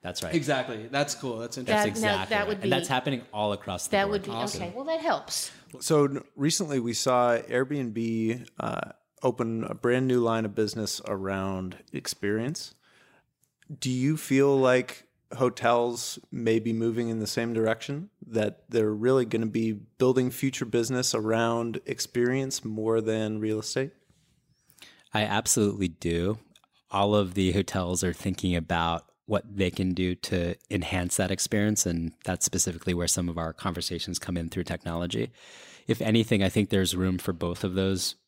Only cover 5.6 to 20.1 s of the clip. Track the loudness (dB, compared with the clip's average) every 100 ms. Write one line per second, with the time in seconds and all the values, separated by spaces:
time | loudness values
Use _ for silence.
5.6 | -20 -10 2 4 4 2 -10 -2 0 2
6.6 | 0 0 0 0 2 4 6 4 2 0
7.6 | 0 -2 -4 -2 -2 0 0 -2 -6 _
8.6 | -4 -4 -6 -10 _ _ -2 0 -2 -2
9.6 | -4 -2 2 2 4 4 2 0 -2 0
10.6 | 0 0 -4 -6 -6 -4 -2 -2 -2 -2
11.6 | -6 -10 -10 -10 -8 -4 -2 0 -2 -6
12.6 | -10 _ _ _ _ _ _ _ _ _
13.6 | _ -8 -4 0 0 0 2 4 6 6
14.6 | 6 6 2 -10 _ _ _ 0 0 2
15.6 | 2 4 2 -2 -8 -10 -10 -4 2 2
16.6 | 2 0 0 0 -2 -2 -2 -2 -2 0
17.6 | 2 0 -2 -8 -8 _ -4 0 0 -2
18.6 | _ 0 2 2 4 4 4 0 0 0
19.6 | 0 -2 -8 _ 4